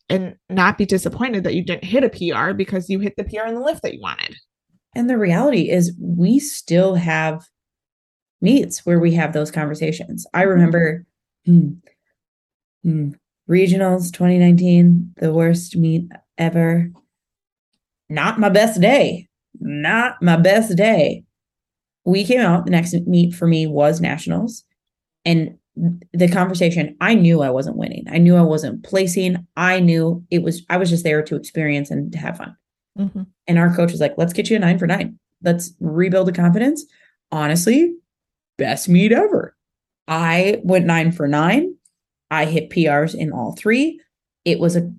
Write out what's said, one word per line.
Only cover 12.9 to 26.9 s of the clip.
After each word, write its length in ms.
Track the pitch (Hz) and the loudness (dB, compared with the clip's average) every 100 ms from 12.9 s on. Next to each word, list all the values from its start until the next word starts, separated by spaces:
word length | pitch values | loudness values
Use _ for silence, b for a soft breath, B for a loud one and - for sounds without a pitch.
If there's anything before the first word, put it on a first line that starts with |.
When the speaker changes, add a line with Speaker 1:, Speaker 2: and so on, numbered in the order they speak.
| 156 143 139 _ _ - | -2 -4 -8 _ _ 0
Speaker 2:
regionals 640 | 175 185 180 190 185 175 | 2 2 2 0 -2 -4
twenty 260 | - 180 180 | -2 2 4
nineteen, 760 | 175 175 180 175 175 175 175 - | 6 6 6 6 6 4 0 -6
the 140 | 160 | -2
worst 440 | 160 165 170 175 175 | 0 0 0 -2 -2
meet 320 | 160 160 175 - _ - | 0 -2 -4 -14 _ -6
ever. 520 | 165 170 165 170 170 175 _ _ _ _ _ _ _ _ _ _ - | -2 0 0 0 -2 -8 _ _ _ _ _ _ _ _ _ _ -10
Not 320 | 147 175 226 | -4 -2 0
my 80 | 202 | 2
best 320 | 196 226 185 | 4 2 2
day. 480 | 196 277 147 175 - _ _ - | 4 4 2 -2 -12 _ _ -14
Not 600 | - 147 151 170 247 - | -10 -6 -2 -2 -2 -2
my 140 | 175 170 | 2 4
best 380 | 180 202 220 | 4 4 2
day. 500 | 175 214 202 143 - - _ _ _ _ _ _ _ 180 | 2 2 2 0 -2 -12 _ _ _ _ _ _ _ -2
We 180 | 190 | 0
came 160 | 196 254 | 2 2
out, 240 | 202 175 | 2 2
the 60 | 175 | 2
next 240 | 175 170 170 175 | 0 0 -4 0
meet 280 | 175 175 | 2 2
for 120 | - 170 | 0 0
me 200 | 160 156 | 0 0
was 340 | 147 147 165 | 0 0 0
nationals. 640 | 160 151 170 170 226 226 - _ _ _ _ _ 170 | -2 -4 -6 -4 -6 -8 -20 _ _ _ _ _ -2
And 320 | 165 156 - _ - 170 175 - | 0 -2 -8 _ -6 -4 -4 -6
the 160 | 170 175 | 0 2
conversation, 680 | 190 180 175 175 170 151 | 2 0 0 0 0 -4